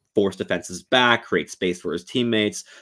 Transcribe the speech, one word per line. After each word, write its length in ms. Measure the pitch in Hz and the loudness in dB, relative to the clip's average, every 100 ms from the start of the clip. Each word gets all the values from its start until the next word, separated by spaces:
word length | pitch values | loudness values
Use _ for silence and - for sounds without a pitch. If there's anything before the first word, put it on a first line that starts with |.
| _ 107 | _ 0
force 200 | 98 - | 0 0
defenses 460 | 104 90 - 90 | -4 -4 -6 -12
back, 420 | - 127 123 117 | 0 2 4 2
create 260 | - 87 73 | 2 -2 -2
space 300 | - 92 87 | -4 -4 -4
for 140 | 85 | -6
his 100 | 85 | -8
teammates. 600 | - 131 120 113 104 - - - | -4 -2 0 2 0 -4 -14 -12